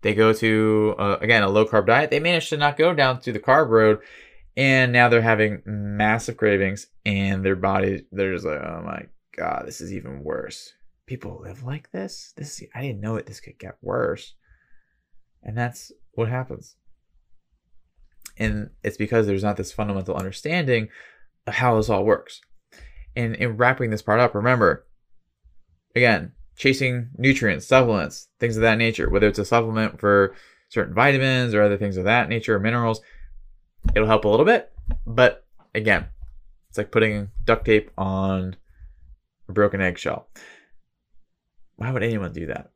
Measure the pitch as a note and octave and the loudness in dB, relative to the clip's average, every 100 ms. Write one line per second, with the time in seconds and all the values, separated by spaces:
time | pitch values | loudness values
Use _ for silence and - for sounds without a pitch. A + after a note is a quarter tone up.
0 | G#2+ G#2+ A2 A2 A2+ G#2+ A2 G#2+ G#2+ - | -2 4 4 4 2 2 2 4 2 0
1 | G2+ G2 G#2+ A#2 G2 G2+ A2 A2+ F#2+ A#2+ | -2 -2 2 2 4 2 4 2 4 2
2 | D3+ C#3+ D#3+ F3 - D3 D3 C#3+ E3 D#3+ | 2 0 0 -2 -2 0 0 2 0 2
3 | C3+ B2+ - G#2+ - C3+ D3+ A2+ A2 G#2+ | 0 0 -4 -6 2 4 6 6 6 4
4 | - - - - - - C3+ C3 B2+ B2 | -2 -20 -20 -20 -14 0 2 4 4 4
5 | A#2+ A#2 A2+ A2 G#2+ G#2 - G#2+ G#2 G#2 | 6 6 4 2 2 0 -8 -8 -6 -2
6 | G#2+ A2 - A2+ G#2+ G2+ G2 G2+ - _ | 0 0 -4 -2 2 2 0 -4 -12 _
7 | - G2 G2 G2 F#2+ F#2+ G2 G2 G2 G2 | -4 -2 0 0 0 0 0 0 -2 -4
8 | - F#2+ G2 F2 E2+ D2+ D#2 E2 E2+ D#2 | -8 -4 -4 -2 -4 -6 -8 -10 -10 -12
9 | - - _ - E2 - - - E2+ G2 | -14 -20 _ -10 -6 -6 -10 -14 -12 -12
10 | - C#2 D2 - - - - _ - _ | -12 -14 -10 -10 -10 -16 -20 _ -20 _
11 | _ B2+ - - F2 F#2 B2+ D3 _ F#3 | _ -14 -14 -16 -16 -14 -12 -12 _ -12
12 | G3 - - - D3 - - - C3+ G#2 | -12 -14 -20 -18 -16 -16 -16 -12 -10 -8
13 | G#2 A2+ - G#2 - - F#2 - - G#2 | -6 -6 -8 -18 -20 -20 -20 -14 -6 -4
14 | - - - - _ _ _ - _ _ | -2 -4 -12 -20 _ _ _ -20 _ _
15 | _ - _ _ - A2 A#2+ A#2+ - _ | _ -20 _ _ -12 -8 -8 -8 -20 _
16 | - - A2+ B2+ B2+ - - _ _ - | -16 -6 -4 -4 -8 -14 -18 _ _ -20
17 | _ _ _ - _ _ _ - _ _ | _ _ _ -20 _ _ _ -20 _ _
18 | - _ - _ A2 G#2+ G#2+ _ - - | -20 _ -20 _ -4 -4 -8 _ -10 -6
19 | G#2+ A#2 G#2+ G2 G#2 G2+ F2 - G2+ G2 | -2 0 0 0 -2 -4 -8 -6 -6 -4
20 | F#2 - F#2 G2 D3 F3 C#3+ A#2+ G#2+ - | -6 -6 -6 -8 -6 -4 0 -2 -2 -12
21 | - _ - _ - - B2 A2+ A2 G#2 | -20 _ -20 _ -8 -2 2 2 2 0
22 | G2+ G2+ - - _ - _ _ - - | 2 2 0 -20 _ -20 _ _ -20 -20
23 | - - A#2 A2+ A#2+ A2 A#2+ C3 A#2+ G#2+ | -14 -6 -6 -2 -4 2 0 2 -2 -4
24 | - G#2+ B2 G#2 A2+ B2+ G2 C#2+ _ _ | 0 2 2 2 0 4 4 2 _ _
25 | _ - _ _ _ - _ _ _ - | _ -20 _ _ _ -20 _ _ _ 0
26 | B2 G#2 F2 _ - _ C3+ C3+ C3 B2 | 2 2 -2 _ -20 _ 0 0 -2 -4
27 | A#2+ - B2+ C3+ A2+ D2+ - C3 B2 G#2+ | -8 -2 2 2 0 -2 2 4 4 0
28 | D2+ - - _ A#2+ A2 A2+ A2 A2+ A2 | -2 -8 -20 _ -4 2 2 2 0 0
29 | - G2+ G#2+ G#2 G2+ A#2+ A2+ A2 A2 - | 0 4 2 2 0 0 0 -2 -2 -2
30 | G#2 G2+ G2 - _ _ _ - - F2 | 2 4 4 -2 _ _ _ -6 -4 2
31 | C3+ C3+ C3 C3 B2 G#2 G#2 G2+ G#2 F#2 | 2 4 2 0 0 2 2 2 -4 -4
32 | F#2 A#2 F#2 A2+ A2 G#2+ G#2+ A#2+ A#2 A2 | 0 0 0 -4 -2 0 0 0 -2 -4
33 | - - - - - - _ _ - - | -8 -20 -20 -20 -20 -20 _ _ 0 2
34 | A2 A2 G#2+ A2 E3 A#3 - - - - | 4 2 4 4 4 4 0 -14 -6 -6
35 | - A2+ B2+ - _ - _ - G#2+ F#2+ | -4 4 4 2 _ -20 _ -4 0 0
36 | F#2 - - - - - _ - G#2+ A2+ | -2 -16 -20 -20 -20 -20 _ -8 -2 0
37 | A2 G#2 G2 - - A2+ - G#2+ - - | 0 -2 -8 -6 0 0 4 2 2 -8
38 | F#2+ F#2+ F#2+ F#2+ F#2 F2+ _ _ - - | -4 -2 -2 -2 -6 -12 _ _ -20 -20
39 | - - _ _ - F#2+ G#2 G2 F#2 F2 | -20 -20 _ _ -8 2 2 2 -2 -2
40 | - - - - - - _ - _ _ | -6 -6 -10 -20 -20 -20 _ -20 _ _
41 | _ - _ _ _ _ - _ A2+ B2+ | _ -20 _ _ _ _ -20 _ -6 -4
42 | A2 A2 F2+ D#2+ D#2+ A#1 - | -2 -4 -6 -10 -10 -10 -12